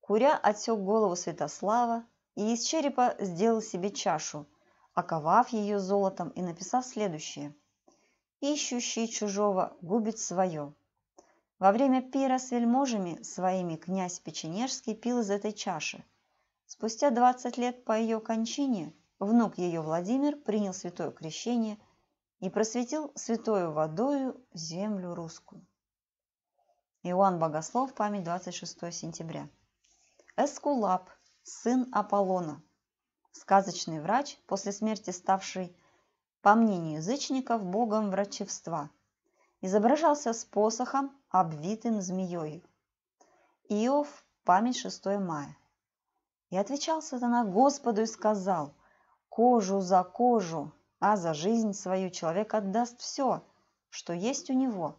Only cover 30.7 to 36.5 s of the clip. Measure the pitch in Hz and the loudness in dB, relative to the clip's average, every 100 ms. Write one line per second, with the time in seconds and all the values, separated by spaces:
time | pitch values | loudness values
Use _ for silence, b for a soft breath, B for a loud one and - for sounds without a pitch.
30.7 | 285 202 185 - - _ _ - - 226 | 0 2 0 -2 -20 _ _ -20 -6 0
31.7 | 254 254 - 208 202 190 185 165 143 - | 2 2 0 2 2 4 2 0 -8 -16
32.7 | _ _ _ _ _ _ - - 196 196 | _ _ _ _ _ _ -20 4 4 4
33.7 | 165 - 160 156 233 285 - - 196 202 | -4 -6 -6 0 0 0 -10 -6 -4 -4
34.7 | 196 220 214 - 180 - 190 190 190 180 | -2 -2 -2 -6 -8 0 0 0 -8 -8
35.7 | b b b b b _ _ 202 | b b b b b _ _ 6